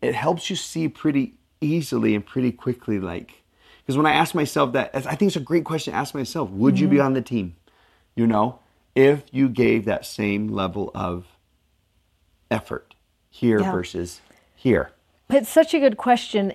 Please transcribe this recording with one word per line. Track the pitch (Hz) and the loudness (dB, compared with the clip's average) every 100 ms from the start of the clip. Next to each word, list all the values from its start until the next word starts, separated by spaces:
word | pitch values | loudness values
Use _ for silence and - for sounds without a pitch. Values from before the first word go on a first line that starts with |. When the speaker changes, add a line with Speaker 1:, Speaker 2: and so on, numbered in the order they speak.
Speaker 1:
it | 127 135 | -4 -2
helps | 151 170 - | -2 -2 -4
you | 180 | -8
see | - 165 160 | -6 -6 -6
pretty | - 156 139 127 _ _ - | -2 0 0 -2 _ _ -6
easily | 151 165 143 120 110 104 | -2 -2 -2 0 2 0
and | - | -2
pretty | 135 127 | -2 -2
quickly, | 117 127 123 - 104 | -2 -6 -6 -4 -4
like, | 92 87 - - _ _ _ _ - | -4 -8 -12 -20 _ _ _ _ -4
'cause | 135 | 0
when | 151 | 2
I | |
ask | 147 165 | 2 0
myself | 170 147 151 135 | 0 -2 0 0
that, | 131 - 135 | 0 -2 -6
I | 131 151 | -6 0
think | 202 | 0
it's | 170 | 0
a | |
great | 131 170 156 | -2 -2 -2
question | 160 - | -6 -4
to | 104 | -6
ask | 143 143 | -6 -6
myself, | 123 165 107 | -6 -6 -6
would | 98 131 127 | 2 2 4
you | - | 4
be | 139 | 4
Speaker 2:
Mm-hmm. | 139 | 2
Speaker 1:
on | |
the | 131 | 0
team, | 113 120 90 85 _ _ _ _ _ - | -2 -4 -4 -10 _ _ _ _ _ 0
you | 117 | 2
know, | 107 117 - _ _ _ 131 | 2 0 -4 _ _ _ 4
if | 135 143 - | 4 4 -2
you | 131 135 | 0 0
gave | 113 117 113 104 | 2 2 2 0
that | - - | -4 -6
same | - 104 101 107 | -4 -2 -2 -4
level | 101 95 98 95 - | -4 -4 -4 -8 -6
of | 92 87 90 _ _ _ _ _ _ _ _ _ _ _ - | -6 -8 -12 _ _ _ _ _ _ _ _ _ _ _ -6
effort | 113 - - _ _ _ _ _ | -6 -6 -12 _ _ _ _ _
here | - 120 104 | -2 2 2
Speaker 2:
Yeah. | 95 | 2
Speaker 1:
versus | 92 87 90 87 - _ _ _ _ | -2 -6 -8 -8 -12 _ _ _ _
here? | 131 101 - _ _ _ - | 2 2 0 _ _ _ 0
Speaker 2:
It's | 277 220 | 0 4
such | 311 320 | 4 4
a | 330 | 4
good | 277 208 | 2 2
question. | 247 240 - 214 196 | 0 0 0 -2 -2